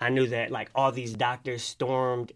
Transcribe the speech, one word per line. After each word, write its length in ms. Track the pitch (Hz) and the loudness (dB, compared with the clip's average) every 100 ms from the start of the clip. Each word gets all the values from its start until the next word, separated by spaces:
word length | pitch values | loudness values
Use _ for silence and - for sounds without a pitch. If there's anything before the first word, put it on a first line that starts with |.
I 80 | 120 | 2
knew 200 | 131 127 | 4 2
that, 220 | 117 113 | 0 -2
like, 200 | 120 - | -4 -4
all 180 | 127 135 | 2 2
these 200 | 127 117 | 2 -4
doctors 480 | 110 123 123 131 120 | -2 0 -2 -6 -6
stormed 720 | - - 127 131 127 123 117 | -6 -4 0 2 2 0 -4